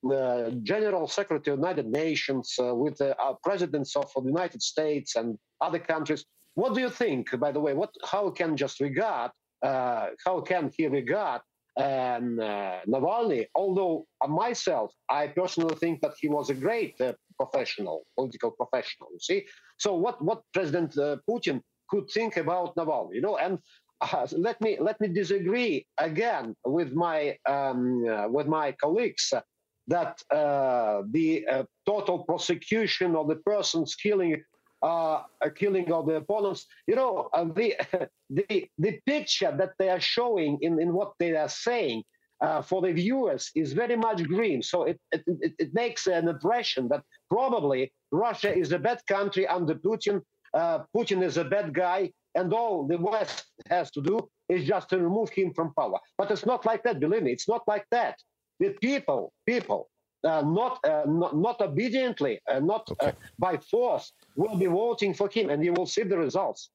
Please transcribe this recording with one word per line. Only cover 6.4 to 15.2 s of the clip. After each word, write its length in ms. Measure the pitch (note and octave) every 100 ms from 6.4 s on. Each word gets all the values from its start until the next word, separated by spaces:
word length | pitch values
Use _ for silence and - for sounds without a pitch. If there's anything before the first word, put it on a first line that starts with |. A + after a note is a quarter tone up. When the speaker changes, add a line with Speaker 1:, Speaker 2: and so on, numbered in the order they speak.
| _
Speaker 1:
what 200 | - B3
do 60 | A3
you 100 | B3+
think, 480 | - A#3 C3+ A2+ B2+
by 120 | D3
the 80 | C#3+
way, 140 | D3+
what, 200 | C#3 G#3 -
how 260 | - G3 G3+
can 260 | - E3+ D3
just 240 | C3+ -
regard, 520 | C#3 C3+ A3 D3+ A#2+ - _ _
uh, 440 | C3+ C3 B2 A#2+ G#2 - -
how 160 | F3+
can 300 | - F3+ C#3+ -
he 120 | D#3
regard, 540 | C#3 A#2+ F3+ F#3+ A#2+ - _ _ -
um, 640 | C#3 C3+ B2+ A#2+ B2 A#2
uh, 400 | A2 G#2 G2+ F#2 F#2
Navalny? 580 | C3 D3 A3+ A3+ C#3 G#2+ -
Although, 500 | G3 F#3 F#3+ E3 - _
uh, 60 | C#3
myself, 640 | D#3 A3+ B3 - D3+ A2 _ _
I 200 | C#3